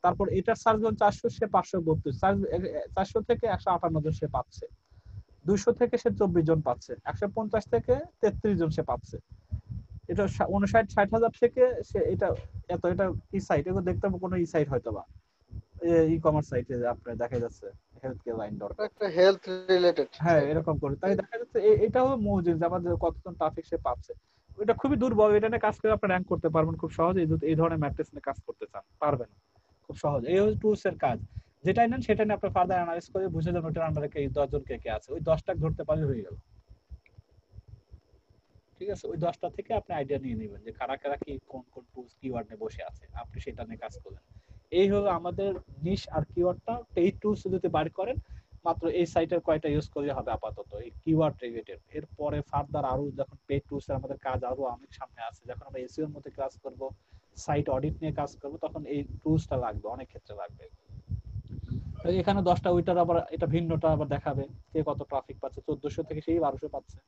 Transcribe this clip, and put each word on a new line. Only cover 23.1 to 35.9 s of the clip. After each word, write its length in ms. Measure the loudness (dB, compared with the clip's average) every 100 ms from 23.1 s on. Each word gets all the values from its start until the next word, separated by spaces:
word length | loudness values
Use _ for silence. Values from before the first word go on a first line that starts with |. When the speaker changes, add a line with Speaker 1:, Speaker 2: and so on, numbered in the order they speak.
| -2 -12
Speaker 1:
traffic 320 | -2 -2 -2 -6
সে 60 | -4
পাচ্ছে। 360 | -2 -4 -8 -16 _ _ _ -4
এটা 100 | 0
খুবই 240 | 2 2 2
দুর্বল, 260 | 2 6 8 6
এটা 140 | 4
নিয়ে 160 | 2 0
কাজ 80 | 2
করে 120 | 2 2
আপনি 100 | 2
rank 200 | 0 0
করতে 220 | 0 2 4
পারবেন 200 | 2 0
খুব 100 | -6 2
সহজে। 240 | 2 4 2
যদি 120 | 2 2
এই 40 | 2
ধরনের 240 | 2 2
matrix 280 | -2 -2 -6
নিয়ে 140 | -6 -8
কাজ 80 | -8 -10
করতে 180 | -12 -12
চান, 120 | -12 -16 _
পারবেন 300 | 0 0 -2 _ _ _ _ _ _
খুব 100 | -4
সহজে। 240 | -2 0 2
এই 60 | 4
হচ্ছে 200 | 4 4
tools 220 | 2 2 0
এর 80 | 0 0
কাজ। 140 | 0 -6 -14 -18 _
যেটাই 240 | 0 4 4
নেন 100 | 2 0
সেটা 160 | 2 2
নিয়ে 120 | 2
আপনি 120 | 0 2
further 220 | 2 2
অ্যানালাইজ 280 | 0 -4 -4
করে 120 | -4 -2 -2
বুঝে 160 | 0
যাবেন 160 | -2 -2
ওটার 180 | -2 -2
under-এ 200 | -2 -4
কে, 40 | -2
এই 60 | -2 0
দশ 100 | 0
জন 100 | -2 -4
কে 60 | -8
কে 60 | -6 -6
আছে। 120 | -6 -6
ওই 60 | 0
দশটা 220 | 0 0 -2
ধরতে 200 | -2 -2
পারলে 160 | -2